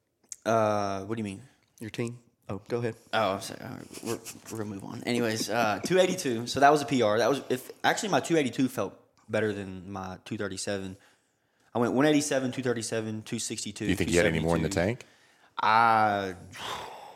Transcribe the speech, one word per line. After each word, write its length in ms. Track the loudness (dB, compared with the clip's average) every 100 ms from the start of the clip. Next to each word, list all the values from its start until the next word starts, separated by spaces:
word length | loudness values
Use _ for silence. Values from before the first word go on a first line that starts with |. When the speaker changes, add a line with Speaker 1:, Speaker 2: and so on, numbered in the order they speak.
| _ _ _ -8 0
Speaker 1:
Uh, 580 | 2 2 0 -2 -4 -6
what 100 | -6
do 40 |
you 40 |
mean? 180 | -6 -8 -14 _ _ _
Speaker 2:
Your 100 | -12
team? 300 | -6 -6 -8 _ _ -10
Oh, 120 | -10 -6
go 120 | -4
ahead. 160 | -4 -6 _
Speaker 1:
Oh, 200 | 0 0
I'm 80 | 0
sorry. 180 | -6 -12
All 80 | -12
right, 180 | -12 -14 -10
we're, 140 | -6 -6 -8 -16 -12
we're 60 | -8
gonna 60 | -8 -8
move 80 |
on. 200 | -10 -8 -2
Anyways, 440 | 0 0 -2 -2
uh, 300 | 0 2 0
two 160 | 2 4
eighty-two. 480 | 4 2 -2 -2 -2
So 120 | 4
that 100 | 6
was 100 | 6
a 40 | 4
P 180 | 4
R. 160 | 4 4
That 100 | 4
was, 120 | 0 0
if, 220 | -4 -4 0
actually, 260 | 0 2 2
my 100 | 0
two 180 | 2 2
eighty-two 300 | 2 0 0
felt 240 | 0 -6 -6 _ _ -4
better 240 | 0 0
than 380 | -2 -6 -10 -10
my 260 | -10 -10 -12 -8
two 100 | -6
thirty-seven. 600 | -6 -6 -4 -4 -6 -12 _ _ _ _ _ _ _ 0
I 20 |
went 140 | 2
one 120 | 4 4
eighty-seven, 440 | 4 2 0 -2
two 120 | -2
thirty-seven, 580 | -2 -2 -2 -4 -4 -8
two 160 | -6 -6
sixty-two, 480 | -6 -6 -8 -4 -2
Speaker 3:
You 80 | 0
think 140 | 2
you 80 | 4
had 80 | 4
any 140 | 2
more 160 | 2 2
in 80 |
the 60 | 2
Speaker 1:
two 40 |
seventy-two. 240 | 0 0 -2
Speaker 3:
tank? 20 | -10 _ _ _ _ -2
Speaker 1:
I, 720 | 4 6 6 6 4 2 -2 -8 -14 -12 -10 -10 -10 -16 -18